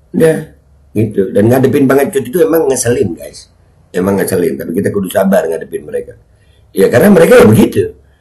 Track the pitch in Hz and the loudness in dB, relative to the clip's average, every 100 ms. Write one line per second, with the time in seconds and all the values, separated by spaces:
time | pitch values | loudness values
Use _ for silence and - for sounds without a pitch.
0 | _ - 160 156 156 _ _ _ _ 104 | _ 0 0 0 -8 _ _ _ _ -4
1 | 110 - 95 101 110 131 127 143 127 139 | -4 -2 -2 0 2 2 2 0 2 0
2 | 196 135 117 180 156 165 139 127 117 135 | 0 -4 -4 -2 0 0 -2 -2 -2 -2
3 | 101 82 76 - - _ _ _ _ 90 | -4 -6 -16 -20 -20 _ _ _ _ -6
4 | 95 98 87 92 82 67 - 87 - 101 | -2 -2 -2 -2 -2 -4 -6 -4 -4 -4
5 | 90 101 98 95 82 80 73 80 73 71 | -4 -2 0 0 -2 -8 -8 -12 -10 -12
6 | - - _ _ _ _ _ - - - | -12 -20 _ _ _ _ _ -2 2 4
7 | 208 175 170 247 107 - - 107 90 - | 4 4 6 6 6 4 2 0 -4 -8
8 | _ _ | _ _